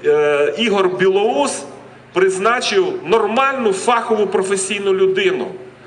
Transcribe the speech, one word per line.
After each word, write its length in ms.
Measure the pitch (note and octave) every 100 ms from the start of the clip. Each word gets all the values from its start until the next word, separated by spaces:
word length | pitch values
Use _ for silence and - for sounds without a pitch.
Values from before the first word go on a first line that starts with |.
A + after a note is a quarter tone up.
| D3
е, 480 | D3 D3 D3 D3 D3
Ігор 400 | A3+ G3 F#3 F#3
Білоус 640 | F#3+ F#3+ G#3+ C4+ C#4 - - - - - -
призначив 800 | F3 F#3+ F#3 G#3 B3 - G3+ F3+ B2+ C#3+
нормальну 680 | A3 G#3 A3+ C4+ C4+ A3+
фахову 540 | F#3+ - A#3 A3+ A3 G3
професійну 680 | G3 F#3 G3 - G#3 G3
людину. 540 | F#3+ F#3+ F#3+ F#3+ F#3 G#3+ - - -